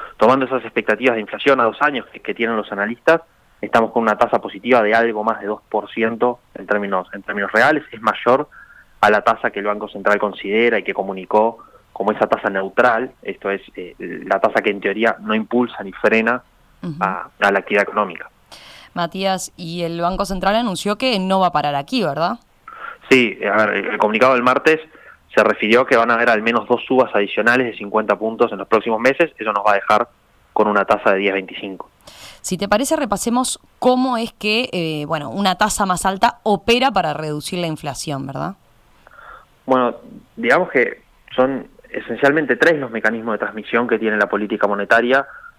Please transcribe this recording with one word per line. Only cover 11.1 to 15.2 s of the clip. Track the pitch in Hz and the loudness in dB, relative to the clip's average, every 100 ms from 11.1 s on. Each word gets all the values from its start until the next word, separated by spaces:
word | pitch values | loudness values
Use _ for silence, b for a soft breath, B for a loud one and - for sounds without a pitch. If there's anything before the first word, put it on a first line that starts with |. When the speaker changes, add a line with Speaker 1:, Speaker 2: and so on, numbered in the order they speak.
| 95 92 104 110 - B B _ | -8 0 2 2 0 B B _
Speaker 1:
como | - 101 | -6 -4
esa | 107 107 | 0 0
tasa | 110 107 | 0 -2
neutral, | 98 95 - 123 113 131 - | -4 -2 2 2 2 -2 -8
esto | - 95 98 | -12 -8 -6
es, | 98 - - | -6 -8 -16
eh, | 90 - | -16 -14
la | 95 92 95 98 | -12 -12 -4 0
tasa | 107 110 | 2 0
que | 104 | 0
en | 101 | -2
teoría | 98 98 113 | -4 0 -2
no | - | -2